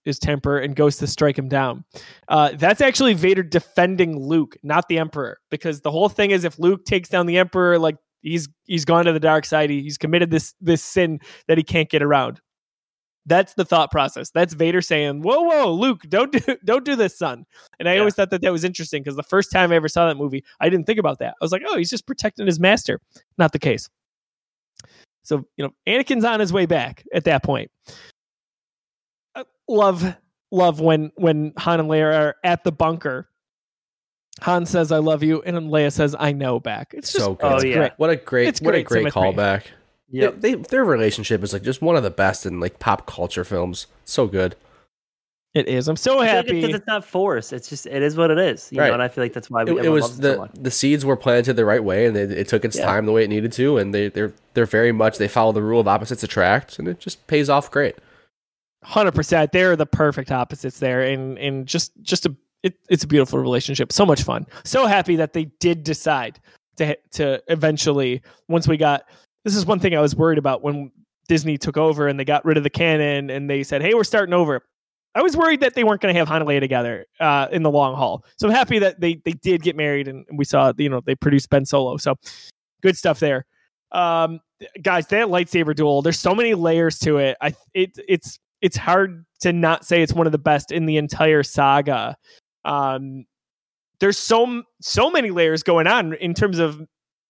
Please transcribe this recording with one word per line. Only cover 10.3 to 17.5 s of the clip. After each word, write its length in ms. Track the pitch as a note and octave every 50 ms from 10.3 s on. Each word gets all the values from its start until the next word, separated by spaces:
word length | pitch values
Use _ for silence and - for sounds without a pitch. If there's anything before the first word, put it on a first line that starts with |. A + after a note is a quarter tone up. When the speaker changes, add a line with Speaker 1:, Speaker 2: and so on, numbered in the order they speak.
Speaker 1:
this, 240 | E3 D#3+ - - - _
this 220 | F#3+ F3 E3+ D#3
sin 380 | - - - G3 F3+ E3 D#3 C#3 - - - - _ -
that 100 | E3 D#3+
he 60 | D#3
can't 240 | - - E3 D#3 -
get 140 | - D3+
around. 380 | C#3+ D3 D3 C#3 B2+ A#2 - - _ _ _ _ _ _ _ _ _ _ _ _ _ _ _ _ _
That's 260 | D3+ E3 F3+ F#3+ - -
the 120 | - F3+
thought 240 | - F3 E3 D3+ -
process. 380 | - D#3 C3+ C3+ - - - -
That's 240 | - E3+ F3 E3+ D#3+
Vader 260 | D3 E3 E3 F3 F3+
saying, 400 | F3 - E3+ D3+ D3 C#3+ C#3+ D3
"Whoa, 220 | D3+ F#3+ B3+ D4+
whoa, 300 | E4+ E4+ E4 D4+ C4 G3
Luke, 280 | E3 F3 A3+ C4+ A#3+ F3 - D#3
don't 240 | D#3+ G3+ B3+ C4+
do, 80 | D4 B3+ - - C4 -
<laughs> 40 | -
don't 220 | F#3+ A3+ C4+ B3+
do 100 | C#4+ C#4
this, 200 | A#3 G#3+ F#3 - -
son." 260 | F3 D3 B2 A#2 - _